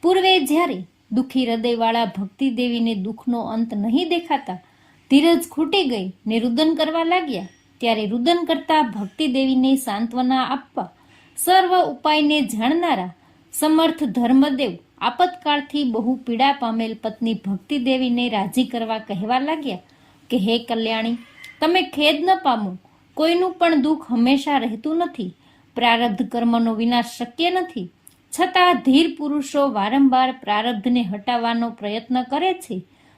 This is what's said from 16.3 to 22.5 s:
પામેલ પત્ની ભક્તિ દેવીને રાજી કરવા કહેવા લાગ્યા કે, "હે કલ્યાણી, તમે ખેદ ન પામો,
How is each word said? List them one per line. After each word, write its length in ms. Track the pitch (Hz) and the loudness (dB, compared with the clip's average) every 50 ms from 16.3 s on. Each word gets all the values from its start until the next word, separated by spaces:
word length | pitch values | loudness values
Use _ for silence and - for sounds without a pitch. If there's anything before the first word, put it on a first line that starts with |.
| 233 220 254 277 277 | -2 2 2 2 2
પામેલ 440 | 277 247 226 226 226 226 220 226 226 - | 0 -2 -4 -2 -2 -4 -4 -6 -6 -8
પત્ની 320 | 220 214 - 240 226 226 | -8 -6 -4 -4 -2 -2
ભક્તિ 440 | 220 - 196 196 185 - _ 294 285 | -4 -4 -6 -6 -6 -4 _ -4 -2
દેવીને 500 | 240 262 262 254 262 254 240 240 247 240 | 0 0 0 0 2 0 0 0 0 -2
રાજી 360 | 220 208 196 208 - 254 254 | -2 -2 -2 -2 0 -2 -2
કરવા 340 | - - 233 226 220 226 220 | 0 -2 -6 -4 -4 -4 -6
કહેવા 400 | 220 - 202 175 196 214 247 262 | -6 -8 -8 -6 -4 -2 -2 0
લાગ્યા 400 | 269 294 320 311 285 269 190 180 - _ _ _ _ _ _ _ _ _ | 0 -2 -4 -4 -4 -8 -8 -8 -12 _ _ _ _ _ _ _ _ _
કે, 60 | - | -2
"હે 220 | 160 185 214 226 240 | -2 0 2 0 0
કલ્યાણી, 600 | 233 - 233 226 226 220 226 220 226 233 240 233 - - - - - - - - | -2 -4 -4 -4 -2 -2 -4 -4 -2 -4 -4 -6 -8 -18 -20 -20 -20 -20 -6 -2
તમે 220 | 302 320 349 370 339 | 0 2 2 2 0
ખેદ 420 | - - 285 294 294 311 302 311 | 0 -2 0 2 2 2 2 2
ન 60 | 359 381 381 370 | 2 2 2 2
પામો, 340 | 269 | 0